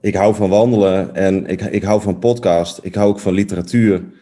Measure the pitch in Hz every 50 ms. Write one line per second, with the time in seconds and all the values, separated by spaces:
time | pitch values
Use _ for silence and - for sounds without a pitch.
0 | - 104 98 92 101 107 107 - 104 92 98 104 117 123 120 104 98 95 92 98
1 | 95 - - 82 95 95 95 95 - - 92 87 107 - 85 104 98 101 107 104
2 | 95 101 87 - - 117 120 120 - 95 85 85 85 - - - - 92 92 104
3 | 104 101 101 101 - 98 92 98 101 98 98 87 82 - - 120 113 104 95 87
4 | - - - _